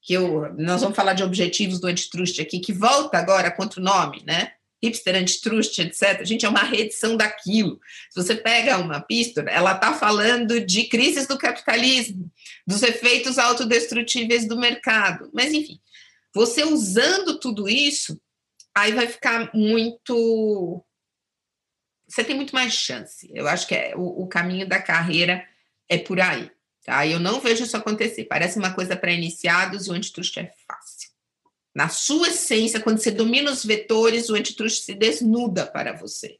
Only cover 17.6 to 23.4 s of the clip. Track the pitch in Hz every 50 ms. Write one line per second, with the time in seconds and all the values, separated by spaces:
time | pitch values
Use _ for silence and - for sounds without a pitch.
17.6 | 202 190 226 269 285 285 285 - - - - - _ _ _ _ _ _ _ _
18.6 | - _ _ 202 208 214 214 247 240 233 240 - - 262 233 233 226 - - 220
19.6 | 214 214 220 226 226 233 233 - _ - 247 233 233 226 226 220 220 214 214 196
20.6 | 180 170 175 180 _ _ _ _ _ _ _ _ _ _ _ _ _ _ _ _
21.6 | _ _ _ _ _ _ _ _ _ _ - - - - 277 269 285 269 - 262
22.6 | 254 233 220 - - - - - - - - - - - - -